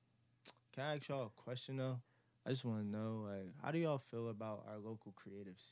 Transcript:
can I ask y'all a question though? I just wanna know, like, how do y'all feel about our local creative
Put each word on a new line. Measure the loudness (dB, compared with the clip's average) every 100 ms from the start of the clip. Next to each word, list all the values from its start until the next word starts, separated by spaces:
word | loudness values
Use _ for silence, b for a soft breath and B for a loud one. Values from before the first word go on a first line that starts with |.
| _ _ _ _ -14 -14 _
can | -2 0
I | 0
ask | 0
y'all | 0 0 -4
a |
question | -6 -4 -2 0
though? | 2 2 -4 -18 _ _ 2
I |
just | 2 4
wanna | 2
know, | 2 2 2 0 0
like, | -2 -4 -4
how | 2
do | 4
y'all | 6 4
feel | 2 -2 0
about | 0 -2 -2 -4
our | -6
local | -4 -6 -8
creative | -12 -10 -8 -8 -10 -12